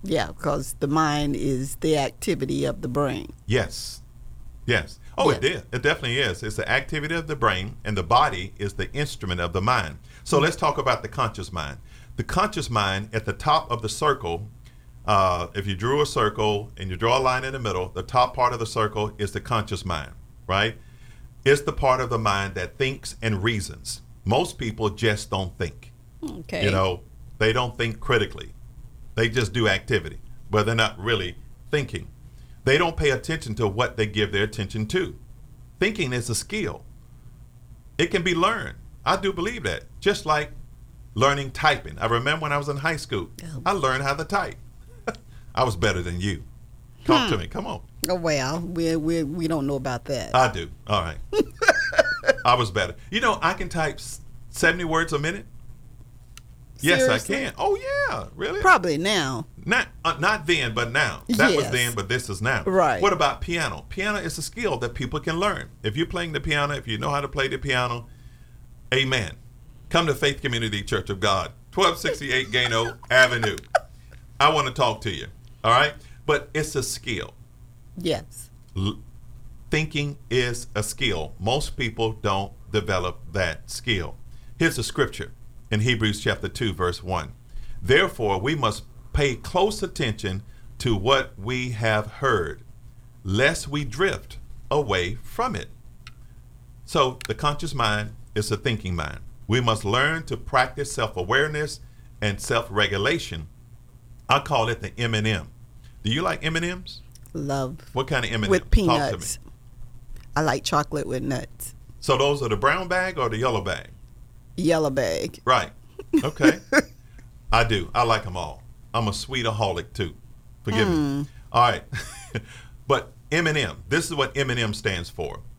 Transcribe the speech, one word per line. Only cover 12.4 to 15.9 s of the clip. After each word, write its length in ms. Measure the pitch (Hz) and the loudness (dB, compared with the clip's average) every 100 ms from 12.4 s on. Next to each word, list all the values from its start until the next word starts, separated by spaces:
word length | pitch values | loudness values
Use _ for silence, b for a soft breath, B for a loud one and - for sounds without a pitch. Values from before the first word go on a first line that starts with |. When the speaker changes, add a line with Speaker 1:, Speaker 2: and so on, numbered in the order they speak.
| 214 190 123 | 0 0 0
Speaker 2:
mind 400 | 113 98 95 104 | 2 2 0 -2
at 120 | 110 110 | -2 -2
the 60 | |
top 380 | - 147 156 - | -2 2 2 2
of 120 | 117 | -2
the 60 | 110 | -2
circle, 600 | - 151 131 90 85 107 - b b b b - | 0 2 2 -2 -4 -6 -14 b b b b 2
uh, 420 | 101 95 87 87 | 4 4 2 -2
if 120 | 101 98 | -4 -2
you 80 | 92 | -2
drew 240 | 117 | 2